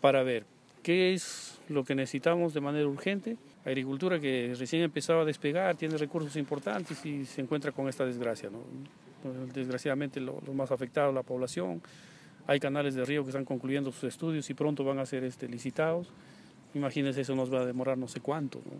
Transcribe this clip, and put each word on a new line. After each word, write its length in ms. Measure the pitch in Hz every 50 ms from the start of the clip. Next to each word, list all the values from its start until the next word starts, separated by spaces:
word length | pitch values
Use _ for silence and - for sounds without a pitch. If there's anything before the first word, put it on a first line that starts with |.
para 220 | - 139 135 135
ver 220 | 131 131 123 113 107 - - - - - - -
qué 320 | - 165 170 185 185 185 190
es 440 | 180 - - - - - - - - - -
lo 160 | 151 143 131
que 100 | - 143
necesitamos 580 | 135 135 123 - 139 131 165 170 175 175 165
de 80 | 147 151
manera 260 | 143 143 147 151 151
urgente. 500 | 143 139 139 - 190 196 196 185 226 233 226 - - - - -
Agricultura 560 | 135 135 135 131 135 139 135 180 185 180 160
que 340 | 147 135 131 127 120 120 123 120
recién 240 | 131 120 - 165
empezaba 400 | 170 160 151 151 139 - 165 165
a 20 | 160
despegar, 520 | 156 151 - - 147 147 175 190 185 175
tiene 200 | - 160 156 160
recursos 400 | 151 151 143 - 170 156 147 139
importantes 720 | 156 143 - 147 143 - 196 214 202 175 - 160 - -
y 180 | 156 147 143 135
se 160 | 127 - -
encuentra 320 | 135 123 151 147 139 147
con 160 | 123 - 135 135
esta 160 | 127 - 139
desgracia, 460 | 127 123 120 123 117 110 - - 104
¿no? 80 | 101 117 123 123 127 131 135 147 - - - - - - - 135 127 131 131 127 123
Desgraciadamente 680 | 135 131 127 127 123 - 147 135 135 147 139 - 139
lo, 220 | 131 127 131 - -
los 80 | 139 139
más 160 | 135 135 127
afectados, 440 | 139 123 135 120 - 156 143 139 135
la 80 | 131
población. 580 | 127 - 131 127 127 123 - 170 180 185 175 170 - - - - - - - - - - - - -
Hay 140 | - 143 143
canales 340 | 143 143 139 147 143 143 135
de 120 | 131 127
río 160 | 131 143 151
que 80 | 139 131
están 160 | 131 139 135
concluyendo 440 | - 139 123 127 131 135 143 139 135
sus 140 | 127 - -
estudios 460 | 123 - - 170 165 160 151 135 -
y 20 |
pronto 320 | 139 - 151 151 147 135 139
van 140 | 135 135 135
a 80 | 135
ser, 180 | 123 - 131 131
este, 240 | 127 127 - 131 120
licitados. 600 | 120 117 - 131 123 - 156 160 165 175 180 - - - - - - - - - - - - - -
Imagínense, 480 | 143 143 135 135 151 139 139 127 139
eso 120 | 131 131 135
nos 160 | 131 131 127
va 120 | 135 131
a 20 | 127
demorar 320 | 123 123 127 127 131 135
no 100 | 127 131
sé 140 | 120 - 127
cuánto, 380 | 117 - 143 165 185 - - -
¿no? 140 | - - - -